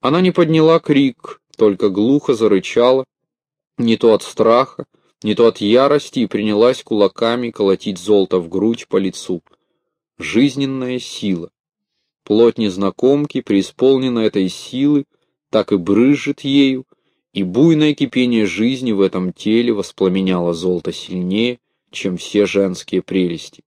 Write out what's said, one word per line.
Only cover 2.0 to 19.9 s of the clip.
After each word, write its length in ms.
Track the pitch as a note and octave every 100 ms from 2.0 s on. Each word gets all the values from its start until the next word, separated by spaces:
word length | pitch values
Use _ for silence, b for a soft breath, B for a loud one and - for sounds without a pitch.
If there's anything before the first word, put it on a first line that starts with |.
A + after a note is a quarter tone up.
| A2 C#3+ -
зарычала, 720 | A#2 A2 G2 - - B2 C3 C3 _ _ _ _ _ _ -
не 180 | A#2 A2+
то 180 | A#2
от 100 | G#2
страха, 640 | - - A2+ A#2+ C3+ - - _ _ _
не 140 | G#2+ G#2
то 120 | A#2
от 120 | -
ярости, 600 | G2+ A#2+ C#3 D3 - -
и 80 | G#2+
принялась 560 | G#2+ G#2+ G#2 A#2+ B2+
кулаками 680 | - A2 G2 - A#2 A#2+ A#2+
колотить 480 | - G2 F#2+ - F#2
Золта 400 | F#2+ G#2 F#2 F#2
в 100 | E2
грудь, 380 | F#2 G#2+ A2+ -
по 100 | G2+
лицу. 440 | F#2+ - - F2+ _ _ _ _ _ _ _ _
Жизненная 800 | - A2 C#3 C3 C#3 C3+ B2+ B2+
сила. 520 | A#2+ - G#2 F2+ E2+ _ _ _ _ _ _ _
Плоть 340 | - G#2+ A#2 A2
незнакомки, 840 | G#2+ F#2 G2 - B2+ C#3+ D3 C#3
преисполнена 800 | - G2 - - C3 C3+ C3 A#2+
этой 300 | A2 G#2 F#2
силы, 560 | - - B2 C#3+ D3 C3+ _ _ _ _
так 220 | A2 G2+
и 60 | G2+
брызжет 640 | E2+ G2+ B2+ C#3+ - C#3+
ею, 440 | C#3 C#3 C3+ C3 C3 _ _ _ _
и 100 | G2+
буйное 500 | F#2 G2+ E3 D#3 D3+
кипение 520 | D3 C3+ C3 B2 A#2 G2+
жизни 460 | F2 A2+ C3 B2+
в 100 | G2+
этом 320 | F#2+ F#2+ F#2
теле 380 | - G#2+ A2+ A#2+
воспламеняло 840 | G#2+ F#2